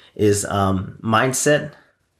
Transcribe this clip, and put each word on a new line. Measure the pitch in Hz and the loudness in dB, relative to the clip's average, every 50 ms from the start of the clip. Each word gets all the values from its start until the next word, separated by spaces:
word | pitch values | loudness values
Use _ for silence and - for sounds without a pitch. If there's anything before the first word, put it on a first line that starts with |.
| - _ - | -20 _ -4
is, | - 107 104 101 101 98 | 0 2 2 2 0 -2
um, | - 92 101 98 95 95 95 92 - - - | -2 -2 0 0 0 0 -2 -4 -8 -10 -8
mindset, | - 110 113 110 123 131 127 - - 147 151 143 147 151 - - _ _ _ _ _ _ _ _ | -4 0 0 2 2 0 -2 0 0 0 0 0 -2 -6 -14 -18 _ _ _ _ _ _ _ _